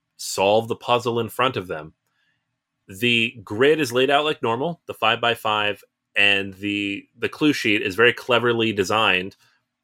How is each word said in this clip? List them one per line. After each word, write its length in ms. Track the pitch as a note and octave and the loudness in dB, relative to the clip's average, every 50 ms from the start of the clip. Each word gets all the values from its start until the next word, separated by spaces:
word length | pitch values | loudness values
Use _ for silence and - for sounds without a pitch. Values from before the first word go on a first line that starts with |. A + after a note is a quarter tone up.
| _ _ _ | _ _ _
solve 520 | - - - - - F#2+ G2 G#2 A2+ A2+ | -14 -12 -6 -2 2 2 4 4 2 2
the 80 | A2+ A2+ | -2 -6
puzzle 440 | - - - B2 A#2+ A#2 B2 A#2 A#2+ | -4 -2 0 0 0 0 -2 -2 -2
in 100 | A2+ G#2 | -4 -4
front 280 | - - B2 C3 B2+ | -2 -2 -2 -2 -2
of 100 | A2 F#2 | -4 -8
them. 260 | F2 E2+ D#2 D2+ D#2+ - _ _ _ _ _ _ _ _ _ _ _ _ _ _ _ _ _ _ | -8 -8 -10 -12 -14 -20 _ _ _ _ _ _ _ _ _ _ _ _ _ _ _ _ _ _
The 520 | - G2 F#2+ A#2 A#2+ A#2+ A#2 A2+ A#2 - A#2 G2 | -18 -8 -2 0 2 2 2 0 -2 -6 -10 -12
grid 360 | - G#2 G#2+ C3 C#3+ D#3+ D#3 | -6 0 2 4 4 4 2
is 120 | D3 A#2 | 0 -2
laid 180 | A#2 B2 C3 C3+ | 0 0 2 2
out 160 | C#3 D3 D3+ | 2 2 2
like 160 | D#3 D3+ - | 0 -4 -2
normal, 400 | C3 A#2 A#2 A#2+ C#3+ E3+ E3 - _ | -2 -2 -2 -2 -2 -4 -6 -8 _
the 80 | - G2+ | -14 -6
five-by-five, 880 | - A2 A2 A2+ - A#2 A#2 A2+ - - A2 G#2+ G#2+ G#2 G#2 G2+ - - _ _ _ _ _ - | -2 0 0 0 2 0 0 0 0 -2 -2 -2 0 -2 -2 -4 -6 -12 _ _ _ _ _ 0
and 380 | G#2+ G2+ G2+ G2+ G2 G2 G2 F#2 | 2 2 2 2 0 -2 -6 -8
the, 500 | F#2 G2+ G#2 G2+ G2+ G2+ G2+ G2+ - - _ _ | -8 -6 -4 -2 -2 -4 -4 -6 -8 -12 _ _
the 120 | A#2 A2+ G2+ | -6 -6 -6
clue 240 | - - D#3 D3+ C3+ | -2 0 2 2 2
sheet 280 | - - A2+ G2+ G#2+ | 2 0 0 0 0
is 140 | - G2+ F2+ | -2 -2 2
very 180 | G2 A#2 A#2+ A#2 | 4 4 4 2
cleverly 600 | - - - B2 A#2 A#2 A#2+ A#2 A#2 A2+ A2+ G#2 | 0 0 0 0 2 2 2 0 0 0 0 0
designed 600 | G2+ F#2+ F2+ G#2 A2 A2 G2+ F#2 F#2 F#2 G2+ - _ _ _ _ _ _ _ _ _ | 0 0 0 0 0 2 2 2 0 -2 -6 -12 _ _ _ _ _ _ _ _ _